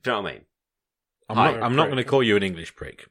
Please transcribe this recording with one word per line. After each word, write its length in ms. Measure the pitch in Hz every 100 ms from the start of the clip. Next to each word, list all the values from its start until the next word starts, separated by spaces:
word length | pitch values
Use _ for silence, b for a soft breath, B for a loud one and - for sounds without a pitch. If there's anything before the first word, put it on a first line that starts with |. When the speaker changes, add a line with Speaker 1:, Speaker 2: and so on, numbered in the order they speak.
Speaker 1:
Do 80 | -
you 60 | 110
know 60 |
what 60 | 92
I 20 |
mean? 100 | 65 _ _ _ _ _ _ _ _ _
Speaker 2:
I'm 80 | 107
Speaker 1:
Hi. 140 | 156
Speaker 2:
not, 100 | 123
I'm 140 | 117 131
not 120 | 156
gonna 160 | 131
call 180 | 120 139
you 140 | 120 101
an 60 |
English 340 | 98 85 82 -
prick. 320 | - - -